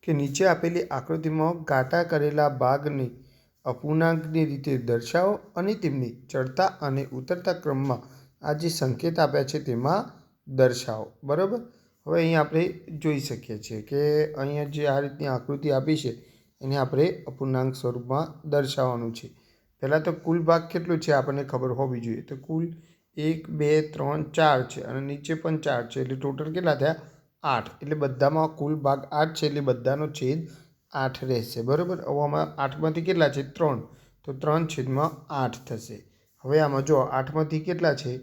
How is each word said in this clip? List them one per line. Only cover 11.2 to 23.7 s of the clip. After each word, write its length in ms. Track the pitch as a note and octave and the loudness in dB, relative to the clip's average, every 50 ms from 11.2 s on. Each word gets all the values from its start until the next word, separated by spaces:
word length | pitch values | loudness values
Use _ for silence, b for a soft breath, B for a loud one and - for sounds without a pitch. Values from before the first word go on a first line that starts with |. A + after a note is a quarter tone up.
| - | -4
બરાબર? 360 | C#3 C#3+ D#3 F#3+ G3 A3 A#3+ A#3 B B B B B B B _ | -2 0 0 2 0 0 -4 -6 B B B B B B B _
હવે 120 | D3 D#3+ E3+ | 0 0 2
અહીંયા 220 | E3 E3 E3 D#3+ | 4 4 4 4
આપણે 220 | D3+ C#3+ D#3 D#3+ E3+ F#3 E3+ - - - D#3+ D3+ D3+ | 2 4 2 2 2 2 -2 -8 -12 -14 -14 -2 0
જોઈ 180 | D#3+ D3+ C#3 | 0 0 0
શકીએ 380 | C3 - B2+ - - - A2 G#2 | -2 -6 -8 -8 -8 -10 -10 -10
છીએ 240 | - - A2+ G#2+ G#2 | -8 -8 -10 -10 -8
કે 420 | - C#3 C#3 D3 D3 D3+ D3+ D3+ D3+ D3+ | -4 -2 0 2 4 4 4 2 0 -2
અહીંયા 320 | C#3 C#3 C#3 D3 D3 D3 | -4 -4 -4 -2 -4 -4
જે 220 | C#3+ C#3+ D3+ D3 | -4 -4 0 2
આ 140 | C#3+ C3+ C3+ | 2 2 2
રીતની 260 | C#3+ C#3+ C#3 - D3+ | 0 -2 -6 -6 -4
આકૃતિ 440 | C#3 C3 B2 - - C#3+ C#3 - D3+ | -2 -2 -2 -2 -4 -6 -4 0 2
આપી 260 | C#3 C3 C3 D#3 D#3 | 2 2 4 2 0
છે 160 | D3 - B2 A2+ B B B B B B B B _ | 0 0 -4 -6 B B B B B B B B _
એને 160 | C3+ C3+ C3+ | -4 -2 0
આપણે 480 | C#3+ C3 C3+ - C3 D3+ F3+ F3+ - - | 0 0 2 4 4 4 4 2 -4 -10
અપૂર્ણાંક 480 | - C3+ - C#3 C3+ C3 B2+ C3 C3 C3 | -14 -8 -6 -2 0 0 0 0 0 -2
સ્વરૂપમાં 760 | C3 - B2 A#2+ B2 A#2+ B2 C3 C#3+ D#3+ D#3 - - - D#3 | -2 -4 -2 -2 -2 -4 -2 -2 -2 -2 -2 -8 -14 -6 0
દર્શાવવાનું 640 | C#3+ C#3+ C#3 C3 C#3 - C3 B2+ B2 A#2+ A#2 A#2 A2+ | 2 2 2 0 0 0 0 0 0 -2 -4 -6 -6
છે. 160 | A#2 - - - b b b b b b b b _ | -8 -14 -16 -20 b b b b b b b b _
પહેલાં 220 | - C3+ D3 D#3+ D#3 | -2 2 2 2 2
તો 100 | F3+ D#3+ | 0 -4
કુલ 260 | D#3+ - E3 E3 F3 E3 | -4 -2 0 0 2 4
ભાગ 200 | D#3+ E3 E3 E3 - | 4 4 4 4 -2
કેટલો 280 | - F3+ E3 E3+ F3 | -6 -6 -2 0 -2
છે 160 | D#3+ - - D3 | -2 2 2 2
આપણને 320 | C3+ C3 C#3 C#3 C#3 C#3 | 4 4 0 -2 -4 -4
ખબર 280 | C3+ - B2+ B2+ B2+ B2 | -4 -4 -2 -2 -2 -2
હોવી 280 | B2+ C#3 C3 B2+ A#2+ | -2 -2 -2 -2 -4
જોઈએ. 220 | A#2 A#2 A2 - - | -4 -4 -6 -6 -6
તો 140 | - D3 | -10 -14
કુલ 380 | C3 - - D#3+ D#3+ E3+ E3+ E3 B B B B B B B _ | -14 -8 -6 -4 -4 -2 -4 -6 B B B B B B B _
એક, 340 | - D3+ D#3 E3 D#3+ D#3 - | -2 -2 0 -2 -2 -4 -8
બે, 320 | D#3+ D3+ D3 D3 | -4 0 2 4